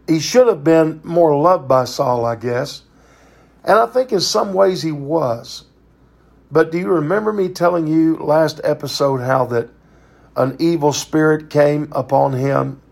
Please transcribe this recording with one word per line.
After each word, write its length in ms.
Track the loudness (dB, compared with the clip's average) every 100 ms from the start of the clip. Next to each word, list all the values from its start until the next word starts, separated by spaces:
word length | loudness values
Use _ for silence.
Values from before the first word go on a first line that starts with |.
| -2
he 120 | -2
should 280 | 2 4 4
have 160 | 2
been 380 | 2 4 2 -2
more 320 | -4 2 4 4
loved 320 | 2 2 2
by 180 | 0 0
Saul, 400 | -2 -2 -2 -2
I 100 | -4
guess. 480 | -4 -4 -6 -12 _ _ _ _ _ _ _ _
And 140 | 0 2
I 80 | 2
think 240 | 0 -2
in 80 | -2
some 340 | -2 -2 -2
ways 280 | 0 0 0
he 100 | -4
was. 760 | -6 -4 -2 -2 -4 -10 -20 -20 _ _ _ _ _ _ _ -2
But 200 | 0 0
do 60 | -2
you 100 | -2
remember 460 | 0 0 -2 -2
me 160 | -2 -4
telling 380 | 0 0 0 0
you 300 | 2 2 0
last 440 | 0 2 2 -2
episode 540 | -4 -4 -4 -2 -2 -2
how 280 | 0 0 0
that 240 | -2 -4 _ _ _ _ _ _ -2
an 180 | -2 0
evil 340 | 0 2 0
spirit 560 | -2 -2 0 2 0 0
came 400 | 2 2 2 -4
upon 420 | -6 -2 0 0
him? 480 | 0 -2 -2 -2 -8 _